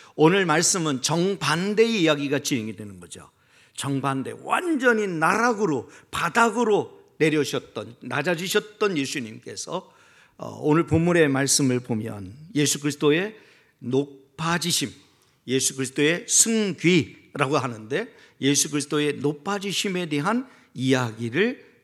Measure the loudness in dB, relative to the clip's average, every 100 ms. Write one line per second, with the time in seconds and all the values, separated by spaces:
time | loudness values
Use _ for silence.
0 | -14 4 4 6 2 2 2 0 0 -2
1 | -2 0 0 0 -2 0 0 2 2 4
2 | 2 2 0 -2 -2 -2 -4 -8 -14 -16
3 | -18 -20 -20 _ _ _ _ -10 -4 -2
4 | 0 -2 -4 -10 -2 -2 0 2 4 2
5 | 0 2 2 4 2 2 0 0 -4 -16
6 | _ -6 -2 2 2 4 2 2 0 -8
7 | _ 0 2 2 0 -2 -6 -10 -12 -14
8 | -6 -4 -2 -2 -2 -2 -2 -2 -2 0
9 | -2 -4 -8 -12 -14 -12 -8 -8 -10 _
10 | _ _ _ -16 -14 -4 2 2 4 2
11 | 4 4 4 4 2 2 2 0 -2 -4
12 | -4 -10 -14 -16 -6 0 0 0 -4 0
13 | 2 2 0 -8 -20 _ _ _ -2 0
14 | -2 -8 _ -6 -2 -2 0 -2 -4 -8
15 | _ _ _ _ -2 0 0 -2 -6 0
16 | 0 0 0 2 2 2 0 0 2 4
17 | 2 -8 _ -4 -2 0 -2 -8 -8 -8
18 | -8 -14 -20 _ 0 0 0 -4 -4 -2
19 | -2 -2 -4 -4 -6 -6 -4 -4 -4 -4
20 | -4 -2 0 -2 -4 -14 _ -4 2 2
21 | 2 -4 -4 0 0 -2 -12 _